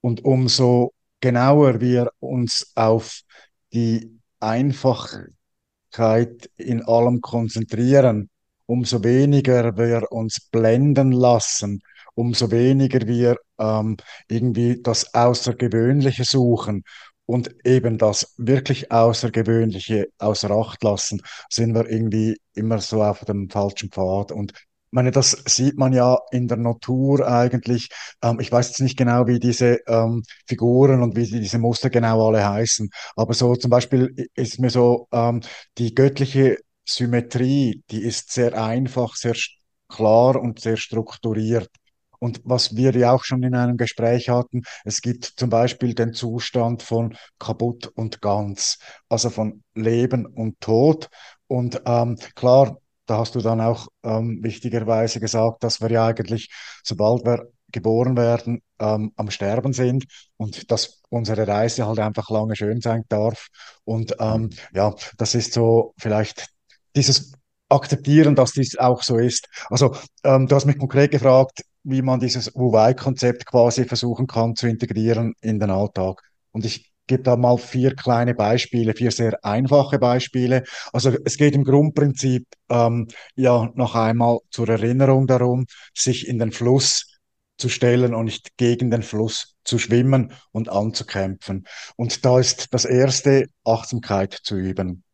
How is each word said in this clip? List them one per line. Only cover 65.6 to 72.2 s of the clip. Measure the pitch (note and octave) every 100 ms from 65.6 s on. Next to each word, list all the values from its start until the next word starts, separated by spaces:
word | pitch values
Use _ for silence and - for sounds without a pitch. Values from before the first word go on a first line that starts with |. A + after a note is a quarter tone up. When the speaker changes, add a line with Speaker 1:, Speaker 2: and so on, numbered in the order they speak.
| A2+ A2+ - _
Speaker 1:
vielleicht | A2 G#2+ G#2+ - - _ _ _ _ C#3+
dieses | C3+ C3 - - _ _ _
Akzeptieren, | C#3+ - C#3+ - D3 D3 C3+
dass | B2
dies | - B2+ -
auch | B2+ A#2+
so | - A#2
ist. | A#2+ - - - -
Also, | B2 C3+ C3+ - _
ähm, | C3+ C3+ C3
du | C#3
hast | C3+
mich | C#3+
konkret | C3 C#3 C#3+
gefragt, | D3 B2+ B2+ C3+ - - _
wie | C#3 C3
man | C3
dieses | B2+